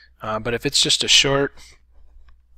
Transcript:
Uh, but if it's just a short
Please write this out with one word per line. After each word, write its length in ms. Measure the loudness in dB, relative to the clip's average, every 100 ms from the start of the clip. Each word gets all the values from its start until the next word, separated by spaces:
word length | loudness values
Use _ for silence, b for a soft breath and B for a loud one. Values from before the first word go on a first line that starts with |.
| B B
Uh, 200 | -8 -6
but 140 | -4
if 120 | -4 -2
it's 160 | 0
just 220 | 0 0
a 40 | 2
short 460 | 2 4 2 -2 -6 B B _ -20 -20 -20 -20 -20 _